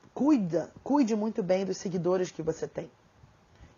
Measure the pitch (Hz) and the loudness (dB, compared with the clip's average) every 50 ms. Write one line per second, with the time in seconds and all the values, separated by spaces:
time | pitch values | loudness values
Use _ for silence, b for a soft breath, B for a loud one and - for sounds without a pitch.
0 | _ - _ - 247 285 311 254 196 170 160 165 151 - - - - - 262 294 | _ -16 _ -2 2 4 4 4 4 0 0 -2 -2 -4 -10 -14 -4 0 2 4
1 | 285 208 226 214 208 226 214 - 208 175 185 190 196 185 190 - - 202 165 190 | 4 4 2 0 0 -2 -2 -4 0 0 0 0 0 -2 -6 -6 -6 -4 -4 -2
2 | 165 175 180 190 185 175 - - 160 160 156 - - - - - 160 - - _ | 0 2 2 2 0 -2 -4 -6 -4 -4 -4 -4 -6 -8 -8 -10 -12 -12 -16 _
3 | _ _ _ _ - - _ _ _ _ _ b b b b | _ _ _ _ -20 -20 _ _ _ _ _ b b b b